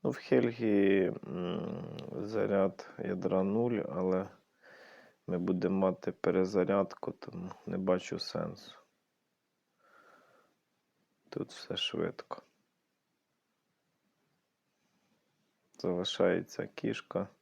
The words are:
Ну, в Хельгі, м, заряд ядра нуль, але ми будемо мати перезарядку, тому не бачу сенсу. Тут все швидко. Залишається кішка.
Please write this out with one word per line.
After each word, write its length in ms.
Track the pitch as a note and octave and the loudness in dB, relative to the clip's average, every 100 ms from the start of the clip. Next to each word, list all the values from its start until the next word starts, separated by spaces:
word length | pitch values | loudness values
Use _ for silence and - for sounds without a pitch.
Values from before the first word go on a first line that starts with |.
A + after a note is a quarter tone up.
Ну, 80 | - | -2
в 60 | B2+ | -4
Хельгі, 960 | - B2+ A#2+ A#2 A2+ G2+ G2 G2 F#2 - - | 4 4 4 2 4 6 6 6 4 0 -8
м, 720 | F2+ F2 E2+ E2+ D#2+ E2 D#2+ - | -6 -4 -4 -4 -6 -8 -10 -10
заряд 760 | - G#2 A2 G2+ G2 F#2+ - - - | -8 -4 0 2 4 4 0 -16 -8
ядра 440 | - F#2+ F#2 F#2+ | -4 -2 2 2
нуль, 380 | F#2+ G#2+ A#2+ A2+ - | 2 2 2 0 -2
але 400 | F2 F#2 F#2 F#2+ - _ _ - - - - - _ - | -2 2 2 -2 -12 _ _ -20 -20 -20 -20 -20 _ -4
ми 120 | F2 | -2
будемо 400 | F2+ F#2 F#2 F#2+ | 0 2 2 2
мати 340 | F#2+ F#2 - | 2 0 -6
перезарядку, 1000 | - - F2+ F#2 G2+ F#2 G2 F#2+ - - | -2 0 2 2 2 4 2 2 -4 -10
тому 380 | - - F2+ F#2 - - | -10 -12 -10 -10 -10 -6
не 120 | F#2+ | -2
бачу 400 | F#2+ F#2 - F2 | 2 2 0 -8
сенсу. 600 | - - E2 - - - _ _ _ _ _ _ _ _ _ _ _ - - - _ _ _ _ _ _ _ _ _ _ _ | -6 -6 -6 -8 -18 -20 _ _ _ _ _ _ _ _ _ _ _ -20 -20 -20 _ _ _ _ _ _ _ _ _ _ _
Тут 240 | - - | -8 -8
все 240 | - - F2+ | -10 -8 -4
швидко. 680 | - - E2+ - - - _ _ _ _ _ _ _ _ _ _ _ _ _ _ _ _ _ _ _ _ _ _ _ _ _ _ _ _ _ _ _ _ _ - | -2 0 -2 -4 -12 -12 _ _ _ _ _ _ _ _ _ _ _ _ _ _ _ _ _ _ _ _ _ _ _ _ _ _ _ _ _ _ _ _ _ -6
Залишається 880 | F2+ F2+ F#2 - F#2 F2+ F2+ - F#2+ | -4 -2 -4 2 4 4 -2 -8 -10
кішка. 640 | - - - - - G2 _ | -6 -6 -6 -6 -6 -6 _